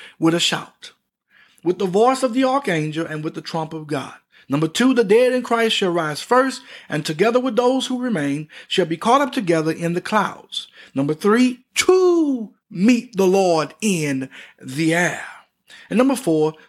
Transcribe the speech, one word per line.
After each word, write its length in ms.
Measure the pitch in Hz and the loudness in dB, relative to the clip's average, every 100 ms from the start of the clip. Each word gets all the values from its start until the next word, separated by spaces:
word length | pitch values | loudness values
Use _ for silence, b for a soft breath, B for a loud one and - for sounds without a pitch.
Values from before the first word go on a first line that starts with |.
| B - | B -2
with 160 | 160 | 0
a 60 | 170 | 2
shout, 520 | - 135 - _ - - _ _ _ b b b | 0 -2 -8 _ -20 -20 _ _ _ b b b
with 160 | 160 185 | -4 -2
the 80 | 196 | -2
voice 380 | 190 240 262 | 2 2 2
of 100 | 262 | 0
the 80 | 240 | 0
archangel, 600 | 254 262 262 165 151 156 160 | 0 0 -2 -4 -4 -6 -6
and 160 | 156 | -8
with 120 | 156 | -8
the 80 | 165 | -10
trump 300 | - 170 156 | -8 -8 -8
of 140 | 160 151 | -10 -8
God. 280 | 147 - - _ b - | -8 -8 -14 _ b -6
Number 180 | 147 160 | -2 -2
two, 280 | - 262 | 2 2
the 100 | 240 | 2
dead 280 | 196 220 247 | 4 4 4
in 100 | 254 | 2
Christ 340 | 247 233 226 - | 0 0 0 0
shall 140 | 190 | 0
rise 320 | 170 156 147 | -2 -4 -6
first, 400 | - 247 262 - B B B | 0 2 2 -2 B B B
and 160 | 151 | -6
together 340 | 151 151 214 247 | -6 0 2 2
with 160 | 254 | 0
those 320 | 220 247 262 - | 0 2 0 -2
who 140 | 254 | -4
remain 480 | 247 185 143 143 156 B B | -2 -2 -2 -4 -8 B B
shall 200 | - 160 | -2 -2
be 100 | 160 | -2
caught 240 | 220 269 | 2 2
up 120 | 277 | 2
together 380 | 262 180 165 160 | -2 0 0 0
in 220 | 165 170 | -2 -4
the 80 | 175 | -4
clouds. 640 | - 214 160 - - - - B B | -2 0 -2 -4 -14 -12 -12 B B
Number 220 | 131 143 | -4 -4
three, 520 | 151 202 226 254 247 _ | 0 2 4 4 0 _
to 760 | - - 370 359 339 294 254 202 - _ | -2 2 4 4 4 2 -2 -6 -16 _
meet 480 | 175 214 240 - 185 | 0 2 2 0 0
the 100 | 190 | 2
Lord 480 | 196 185 160 147 - | 4 2 2 -2 -4
in 480 | 220 175 147 135 131 B B _ | -2 0 -2 -4 -6 B B _
the 320 | 131 135 160 | -10 -4 0
air. 320 | 165 170 - - - _ _ _ B B | 0 0 -4 -12 -18 _ _ _ B B
And 100 | 190 | 0
number 180 | 262 254 | 2 0
four, 380 | 175 156 156 156 | 0 0 0 -2